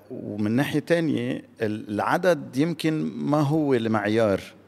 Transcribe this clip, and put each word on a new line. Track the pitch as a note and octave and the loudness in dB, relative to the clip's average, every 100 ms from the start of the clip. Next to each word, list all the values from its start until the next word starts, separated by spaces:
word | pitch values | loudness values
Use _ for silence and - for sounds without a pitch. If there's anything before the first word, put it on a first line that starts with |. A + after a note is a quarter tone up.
| - | -10
ومن | B2+ A#2 G#2 G#2 | -12 -8 -2 0
ناحية | A#2+ C#3+ D3 | 2 0 -2
تانية، | C#3 E3+ D#3+ A#2+ B2 - - - | 0 0 2 -2 -2 -6 -10 -6
ال-، | A2 G#2+ G#2 | -4 -4 -4
العدد | G#2 G2+ D#3+ F3+ D3+ B2 A#2+ | -2 0 2 2 0 -2 -2
يمكن | E3 D#3+ D#3+ D#3 D#3 A#2 | -2 0 -2 0 -4 -4
ما | D3 D3+ | 0 2
هو | C#3+ D#3 C#3+ | 2 2 2
المعيار | B2 A2+ A2 G#2 A2 A2 F#2+ - - | 2 2 0 2 2 2 2 -4 -20